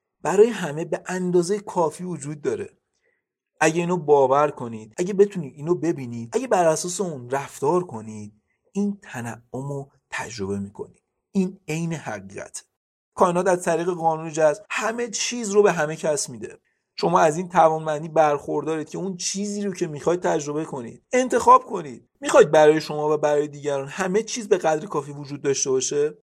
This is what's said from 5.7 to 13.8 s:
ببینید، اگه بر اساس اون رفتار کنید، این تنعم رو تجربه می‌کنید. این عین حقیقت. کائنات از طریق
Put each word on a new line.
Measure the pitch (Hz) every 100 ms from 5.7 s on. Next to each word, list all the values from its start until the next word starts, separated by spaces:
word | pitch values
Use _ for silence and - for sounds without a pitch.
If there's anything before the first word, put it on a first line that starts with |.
ببینید، | 170 156 151 127 117 117 240
اگه | 254
بر | 208 165
اساس | 156 180 175
اون | 190 143 120
رفتار | 135 139 - 139 175
کنید، | 180 113 110 107 104 - _ _ _
این | 196 208 202
تنعم | - 127 120 113 _
رو | 127 139 143 139 _ _
تجربه | - - 120 95 101
می‌کنید. | 98 - - _ _ _ _
این | 196 185 180 -
عین | 156 165
حقیقت. | 160 131 107 98 98 - - - _ _ _ _
کائنات | - 185 175 190
از | 180
طریق | 180 165